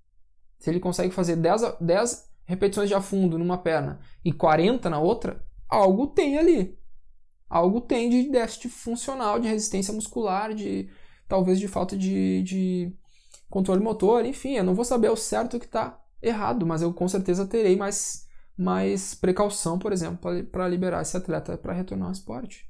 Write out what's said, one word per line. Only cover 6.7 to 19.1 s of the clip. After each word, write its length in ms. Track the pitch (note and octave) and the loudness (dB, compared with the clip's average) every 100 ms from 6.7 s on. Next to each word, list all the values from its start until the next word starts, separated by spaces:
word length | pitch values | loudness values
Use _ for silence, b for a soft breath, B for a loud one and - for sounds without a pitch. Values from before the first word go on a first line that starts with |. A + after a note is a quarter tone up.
| - - - - - - _ - | -4 -14 -16 -18 -20 -20 _ -2
Algo 320 | E3+ F3+ A3+ | 2 2 2
tem 300 | A#3+ B3 A#3 | 0 0 4
de 200 | B3 C4+ | 4 4
déficit 400 | B3+ A3 - A#3+ | 2 0 -4 -12
funcional, 680 | - A#3 A#3 - C4+ G#3 G#3+ | -10 -6 -6 -6 -2 0 0
de 100 | A#3 | 0
resistência 460 | A3 G#3+ G3 G3 | 0 -2 -2 -2
muscular, 580 | G#3+ - A#3+ G#3+ F#3 A3 | -4 -6 -4 -2 -2 -4
de, 380 | G#3+ G3+ G3 F#3+ B B B - | -6 -4 -4 -6 B B B -2
talvez 320 | F#3+ F#3 F#3 | 2 4 2
de 80 | G3+ | 0
falta 280 | G3 F#3+ G3 | -2 -4 -2
de, 460 | F#3+ F#3+ F#3+ F#3+ | 0 2 2 2
de 540 | F#3 F#3+ F#3 F3+ F3 - b b b b - | 0 0 0 -2 -4 -8 b b b b -6
controle 340 | G3 F#3+ F#3 | -2 2 2
motor, 440 | A3+ A3 F#3+ A#3+ A#3 | 2 2 4 4 2
enfim, 300 | C#4 C4 C4 | -4 -4 0
eu 80 | |
não 100 | F#3 | 2
vou 100 | F#3 | 2
saber 220 | B3 B3 A#3 | 2 4 4
ao 100 | A3 | 2
certo 400 | - G#3 A#3+ A#3 | 0 -2 -2 -4
o 40 | |
que 80 | - | -6
tá 340 | A3+ A#3+ - - - | -4 -6 -8 -20 -6
errado, 460 | A3+ A3 G#3 B3 E3 | -2 0 0 0 0
mas 160 | D#3+ | 0
eu 100 | E3+ | 0
com 140 | F3 F3+ | 0 0
certeza 400 | G3 F#3+ F3+ G3 | 0 0 0 0
terei 300 | A3+ G3+ G3 | 2 4 4
mais, 520 | G3 G3 - - b b b - | 2 -4 -6 -8 b b b -4
mais 580 | F#3 F#3 G3 G3 F#3+ | 0 2 0 0 -4